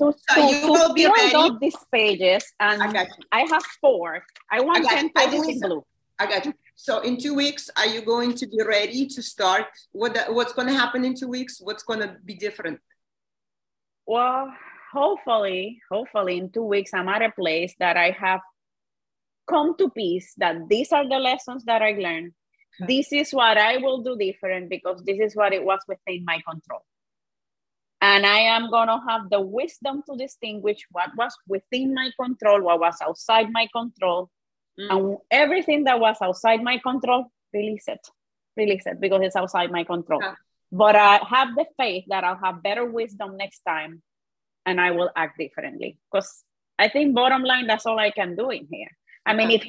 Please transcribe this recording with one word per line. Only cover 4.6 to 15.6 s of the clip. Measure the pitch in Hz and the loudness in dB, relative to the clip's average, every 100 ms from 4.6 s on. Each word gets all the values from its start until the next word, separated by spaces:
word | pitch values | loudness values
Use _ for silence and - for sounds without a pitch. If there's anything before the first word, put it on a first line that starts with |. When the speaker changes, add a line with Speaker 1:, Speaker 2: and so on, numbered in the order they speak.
Speaker 1:
want | 277 349 | 2 2
Speaker 2:
I | |
got | 269 | 2
Speaker 1:
ten | 320 | 0
Speaker 2:
you. | 302 - | 0 2
I | 262 | 2
Speaker 1:
pages | |
in | 294 320 | 0 -2
Speaker 2:
believe | 254 | -4
Speaker 1:
blue. | 202 156 - _ _ - | -4 -6 -8 _ _ -8
Speaker 2:
I | 202 | -4
got | 202 285 | -2 -4
you. | - _ | -10 _
So | _ - 220 | _ -4 -4
in | 240 247 | -2 -4
two | 277 | -4
weeks, | 277 285 285 - - | -2 -2 -4 -8 -4
are | 214 | -2
you | 220 | -2
going | 220 240 240 | -2 -2 -2
to | 240 226 | -4 -6
be | 226 220 | -4 0
ready | 208 214 247 269 | 0 -2 -4 -6
to | 254 | -6
start? | - - 185 196 214 - _ | -12 -4 0 0 -2 -12 _
What | 196 220 | -6 -4
the, | - 220 | -2 -2
what's | 226 233 | -2 -2
gonna | 262 254 | -4 -2
happen | 269 240 247 | 0 0 -2
in | 254 | -4
two | 254 254 | -4 -8
weeks? | 247 254 - | -8 -10 -12
What's | 185 214 | -12 -12
gonna | - 220 202 175 | -6 -6 -6 -10
be | 180 | -18
different? | 185 208 208 170 - _ _ _ _ _ _ _ _ _ _ _ _ | -10 -10 -8 -10 -12 _ _ _ _ _ _ _ _ _ _ _ _
Speaker 1:
Well, | - 233 247 262 269 254 - - - | -4 0 0 -2 -6 -12 -20 -20 -10
hopefully, | 277 302 392 - 226 202 185 | 0 0 0 0 0 0 -4